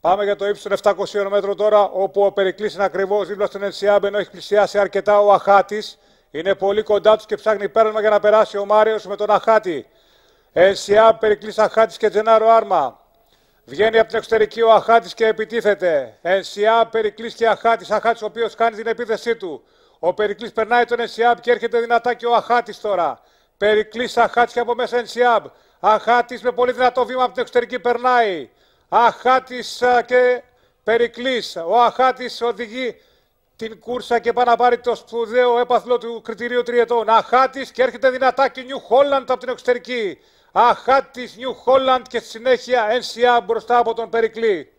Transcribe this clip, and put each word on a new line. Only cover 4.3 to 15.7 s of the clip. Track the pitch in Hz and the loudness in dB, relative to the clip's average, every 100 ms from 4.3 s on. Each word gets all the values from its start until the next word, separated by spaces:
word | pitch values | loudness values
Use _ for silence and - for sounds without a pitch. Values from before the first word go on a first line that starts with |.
| 185 - 202 196 202 | -12 -2 0 2 0
αρκετά | 196 196 196 208 | 0 -2 2 4
ο | 202 | 6
Αχάτης. | 196 - 196 190 208 - - _ _ _ | 4 6 4 4 -6 -10 -20 _ _ _
Είναι | 147 175 190 | -8 -4 -2
πολύ | 196 208 | 0 -2
κοντά | 208 202 208 214 | 0 2 4 2
τους | - | 0
και | 214 | -6
ψάχνει | 214 208 202 | -2 -2 -2
πέρασμα | 220 220 214 | 2 2 2
για | 214 | 0
να | 208 | 2
περάσει | 208 214 202 202 | 4 4 2 -2
ο | 202 | 0
Μάριος | 214 220 214 180 | 2 2 0 -8
με | 196 | -8
τον | 208 | 0
Αχάτη. | 202 226 220 202 147 - _ _ _ _ _ _ | 0 4 2 0 -8 -10 _ _ _ _ _ _
Ενσιάμπ, | - 185 190 - 208 226 226 | 2 2 2 0 4 4 4
Περικλής, | 220 208 214 214 | 0 -2 -4 -2
Αχάτης | 214 - 226 - | 0 2 0 0
και | 214 | -2
Τζενάρο | 185 220 220 220 | 0 2 4 6
Άρμα. | 226 208 180 135 - _ _ _ _ _ _ - | 2 2 -2 -2 -6 _ _ _ _ _ _ -18
Βγαίνει | 139 220 220 | -2 0 2
από | 220 | 0
την | 226 | -2
εξωτερική | - 220 214 226 | -2 0 0 0
ο | 226 | 4
Αχάτης | 214 - 233 175 | 4 4 0 0
και | - 220 | -4 -2
επιτίθεται. | 214 214 226 208 | -2 -6 -2 -2